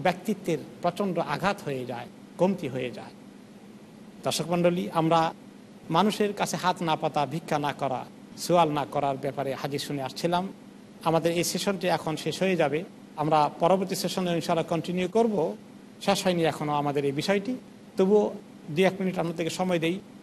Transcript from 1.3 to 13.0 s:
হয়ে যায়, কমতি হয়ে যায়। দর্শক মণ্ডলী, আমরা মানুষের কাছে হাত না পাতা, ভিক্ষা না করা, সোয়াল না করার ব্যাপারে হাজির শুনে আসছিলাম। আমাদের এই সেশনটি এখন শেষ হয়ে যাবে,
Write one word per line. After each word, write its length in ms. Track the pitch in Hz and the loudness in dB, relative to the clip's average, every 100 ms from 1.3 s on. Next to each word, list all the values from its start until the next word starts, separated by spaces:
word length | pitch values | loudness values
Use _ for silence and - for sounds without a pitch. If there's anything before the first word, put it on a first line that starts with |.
| 143 190 202 151 | -2 -2 -2 -4
হয়ে 200 | 135 123 | -6 -6
যায়, 220 | 120 120 - - - | -8 -12 -16 -10 0
কমতি 300 | 175 190 143 | 0 0 -4
হয়ে 240 | 127 127 | -4 -6
যায়। 200 | - - - - - - - - - - - - - | -8 -14 -16 -20 -20 -20 -20 -20 -20 -20 -20 -20 -8
দর্শক 260 | 131 - 160 | -4 -2 0
মণ্ডলী, 400 | 175 175 175 196 | 2 4 2 -2
আমরা 400 | 165 160 165 165 - - - - - - | 0 4 4 2 -2 -16 -20 -20 -16 -2
মানুষের 440 | 160 202 - 208 | 2 2 2 0
কাছে 240 | 202 214 170 | 0 -4 -2
হাত 240 | 175 175 | -2 0
না 140 | 170 151 | 0 0
পাতা, 300 | 160 151 143 | 0 0 -2
ভিক্ষা 340 | 151 - 151 | -2 -2 -2
না 140 | 147 | -2
করা, 320 | 131 139 123 127 - - - | -2 -4 -4 -8 -16 -18 -8
সোয়াল 340 | - 175 160 | 2 4 4
না 140 | 147 135 | 2 -2
করার 320 | 147 139 135 | 0 0 -2
ব্যাপারে 360 | 139 135 135 | -4 -4 -4
হাজির 260 | 127 151 139 | -4 -4 -4
শুনে 220 | - 143 | -4 -4
আসছিলাম। 460 | 131 - 170 175 190 - - - - - | -6 -4 0 0 -2 -8 -18 -20 -20 -6
আমাদের 280 | 165 160 160 | 0 2 2
এই 120 | 170 | 0
সেশনটি 440 | 165 185 202 196 180 | 0 -2 -2 -2 0
এখন 280 | 160 160 180 | 0 0 -4
শেষ 260 | - 143 | -4 -2
হয়ে 140 | 190 180 | 0 2
যাবে, 280 | 151 147 190 - | 2 0 -4 -14